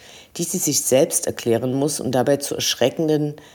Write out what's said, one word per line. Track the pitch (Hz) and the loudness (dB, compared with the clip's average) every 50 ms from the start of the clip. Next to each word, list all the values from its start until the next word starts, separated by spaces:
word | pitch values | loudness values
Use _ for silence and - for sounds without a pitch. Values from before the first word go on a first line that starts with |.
| - - - - - - _ | -20 -20 -20 -20 -20 -16 _
die | - 170 | -8 -6
sie | - - 180 | -4 -4 -2
sich | - - 135 - | -2 0 -2 -2
selbst | - - 127 131 139 - - - - - | 0 2 4 4 4 4 2 -2 -4 -4
erklären | 110 - - 120 113 113 123 127 127 | -6 -4 0 0 0 2 2 0 0
muss | 139 139 156 156 - | 0 0 -2 -2 -2
und | - 131 127 | -4 0 0
dabei | 127 120 143 143 139 | 2 2 2 2 0
zu | 143 - - | 0 -4 -6
erschreckenden, | - - - - - 120 131 131 - 165 156 156 147 151 147 147 - - - - | -4 -2 -2 0 2 2 0 2 0 0 2 2 2 0 -2 -4 -8 -16 -20 -20